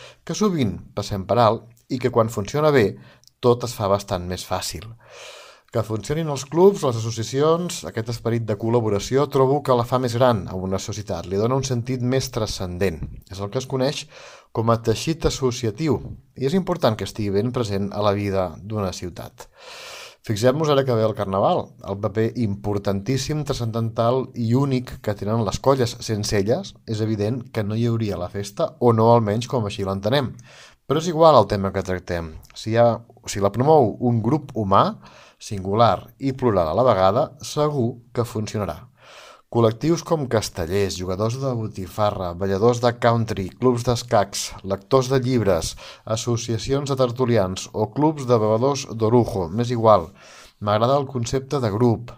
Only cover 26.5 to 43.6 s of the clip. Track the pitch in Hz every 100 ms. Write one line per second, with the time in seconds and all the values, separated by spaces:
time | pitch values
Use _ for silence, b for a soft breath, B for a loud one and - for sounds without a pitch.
26.5 | 156 196 - - 107 110 107 104 135 -
27.5 | 113 101 110 117 113 107 87 90 101 101
28.5 | - 165 - 120 110 113 120 104 110 120
29.5 | 131 101 98 95 98 104 143 120 - B
30.5 | B B B - 147 170 156 165 131 101
31.5 | 104 98 95 92 90 - 87 82 78 -
32.5 | - 110 113 120 113 - - - 104 101
33.5 | 110 139 156 110 - 120 117 110 151 -
34.5 | 110 98 98 170 226 B B B B -
35.5 | 101 95 107 113 90 - - 135 131 123
36.5 | 95 80 92 127 95 95 117 151 - -
37.5 | 151 151 143 117 117 - - 117 113 107
38.5 | 110 92 - - B B B B B -
39.5 | 117 113 113 156 165 - 160 123 113 -
40.5 | - 82 98 98 82 90 92 113 127 135
41.5 | 120 107 - 90 - 104 98 90 87 98
42.5 | 95 117 117 120 120 120 117 110 98 92
43.5 | -